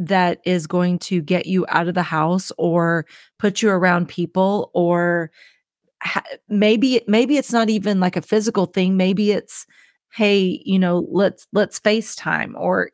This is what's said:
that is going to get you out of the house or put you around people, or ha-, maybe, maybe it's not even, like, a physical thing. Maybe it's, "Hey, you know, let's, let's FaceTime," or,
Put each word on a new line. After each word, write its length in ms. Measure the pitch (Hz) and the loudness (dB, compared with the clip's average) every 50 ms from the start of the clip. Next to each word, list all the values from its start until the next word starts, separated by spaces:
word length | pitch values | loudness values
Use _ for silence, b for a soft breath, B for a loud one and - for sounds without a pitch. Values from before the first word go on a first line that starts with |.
that 400 | 175 156 196 185 180 175 160 - - | -4 0 2 2 2 2 0 -2 -2
is 220 | 185 180 175 156 | -2 0 0 -2
going 320 | 151 180 180 180 180 180 170 | -2 0 0 2 2 0 -2
to 240 | - - 190 175 147 | -4 -2 -2 -2 -2
get 240 | 143 180 170 - | 0 -2 -2 0
you 180 | - 190 185 165 - | 0 0 0 0 0
out 180 | 131 160 170 175 | 0 0 0 0
of 60 | 175 | -2
the 80 | 180 170 | -2 -2
house 480 | - 165 156 156 165 180 190 - - - - | -2 0 0 0 0 0 -2 -4 -6 -6 -2
or 480 | 165 175 165 175 170 170 170 165 156 B B B B B B - | -2 0 2 2 2 2 0 -2 -4 B B B B B B -4
put 240 | - 202 196 - 226 | -2 -2 -2 0 0
you 80 | 208 | 0
around 380 | 190 180 185 180 175 175 180 - | 2 2 2 2 2 2 0 -4
people, 640 | - - 175 - - 185 190 196 202 208 - - - | -4 -6 -6 -4 0 0 0 0 0 -2 -4 -4 -2
or 560 | 180 175 170 175 170 175 175 170 170 165 165 b b b b b b b b _ _ _ _ _ - - | 0 0 2 2 2 0 0 0 -2 -4 -6 b b b b b b b b _ _ _ _ _ -12 -8
ha-, 200 | 180 - 151 - - - - _ - | -6 -6 -6 -6 -8 -14 -16 _ -4
maybe, 520 | 208 202 208 214 226 214 269 262 254 - - | 0 2 4 4 4 4 2 2 2 0 0
maybe 320 | 202 208 226 262 240 294 277 | 2 2 2 2 2 2 0
it's 140 | 269 - 240 | 0 0 0
not 180 | 233 226 214 | 0 2 2
even, 280 | 220 214 - 214 202 185 | 0 0 0 0 0 2
like, 180 | 185 185 - | 0 0 0
a 60 | 175 - | -2 -4
physical 440 | - 208 220 202 226 - 196 180 | 0 0 0 0 0 0 0 -2
thing. 300 | 165 - 196 180 185 190 | 0 0 0 0 2 2
Maybe 360 | 185 185 185 196 208 208 208 202 | 2 2 2 0 0 0 0 0
it's, 340 | - - - - - - _ b b b b b b b _ | -2 -2 -6 -8 -10 -10 _ b b b b b b b _
"Hey, 520 | - - 214 202 202 202 190 185 - - - | -4 0 2 2 4 2 2 0 -2 -4 -4
you 140 | - 190 190 | 0 2 2
know, 280 | 185 175 175 175 - - | 2 2 2 0 -2 -2
let's, 360 | - 180 202 185 190 - - - - | 0 0 0 0 0 -4 -12 -4 0
let's 280 | 208 202 - - - | 0 0 0 -2 -2
FaceTime," 760 | - 214 214 226 220 - - - - 160 160 156 - - - | 0 0 0 0 -2 -4 -8 -8 -4 -2 -2 -2 -4 -6 -8
or, 340 | - - 180 185 190 175 - | -4 -2 0 0 0 0 -4